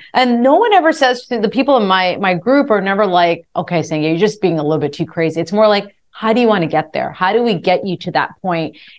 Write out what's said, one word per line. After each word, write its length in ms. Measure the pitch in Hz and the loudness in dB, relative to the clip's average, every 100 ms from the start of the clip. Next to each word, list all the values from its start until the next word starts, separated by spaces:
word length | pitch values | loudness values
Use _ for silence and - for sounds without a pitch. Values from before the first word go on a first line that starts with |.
| - | -4
And 300 | - 254 240 | 0 2 2
no 120 | 254 320 | 4 4
one 140 | 453 | 4
ever 180 | 392 320 | 4 2
says 320 | - 262 247 - | 2 0 0 -4
to 100 | 240 | -4
the 100 | 202 | -2
people 280 | 233 320 254 | 0 2 2
in 100 | 196 | 2
my, 300 | 190 185 160 | 2 0 -2
my 180 | 190 175 | -2 -2
group 340 | 220 285 269 | 2 2 2
are 100 | 208 | 0
never 280 | 190 196 208 | 0 0 2
like, 400 | 180 175 170 - - | 2 2 0 -6 -8
"Okay, 240 | - 170 | -4 -4
Sangha, 280 | 156 156 156 | -2 -2 -2
you're 80 | 165 | 0
just 200 | 202 - | 0 0
being 200 | 185 160 | -2 0
a 40 | |
little 140 | 147 156 | -2 -2
bit 160 | 147 | -4
too 140 | - 160 | -6 -6
crazy." 340 | - 160 160 | -2 -2 -2
It's 100 | 165 | -4
more 160 | 208 214 | 2 2
like, 280 | 202 202 _ _ | 2 -2 _ _
"How 200 | - 220 | -6 -2
do 80 | 226 | 2
you 60 | 233 | 2
wanna 200 | 202 160 | 2 0
get 240 | 160 156 | -2 -4
there? 180 | 139 135 | -6 -8
How 200 | 147 185 | -4 -2
do 100 | 220 | 0
we 120 | 240 175 | -2 -2
get 300 | 185 180 196 | 0 -2 -2
you 100 | 170 | -6
to 140 | 185 | -4
that 200 | 156 143 - | -4 -4 -6
point?" 340 | 190 165 147 - - | -6 -4 -6 -10 -20